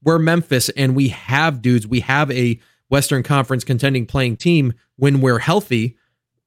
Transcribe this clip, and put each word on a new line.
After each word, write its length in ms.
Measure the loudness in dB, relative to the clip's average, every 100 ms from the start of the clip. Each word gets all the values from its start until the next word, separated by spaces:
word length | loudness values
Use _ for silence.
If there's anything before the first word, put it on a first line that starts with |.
we're 160 | 0 2
Memphis 500 | 2 0 0 0 0
and 260 | -2 0 2
we 120 | 0
have 540 | -2 -4 0 0 0
dudes, 240 | 0 0 0
we 140 | -2
have 280 | 0 -2 -2
a 260 | -2 -2 -2 _ _ _
Western 340 | -2 0 -2
Conference 400 | 0 -2 0 -4
contending 400 | -2 -2 0 -2 -2
playing 300 | -2 -2 -2
team 380 | 0 2 0 -4 _ -2
when 240 | 2 4
we're 180 | 2 2
healthy." 580 | 0 -2 0 -2 -2 -8 _ _ _ _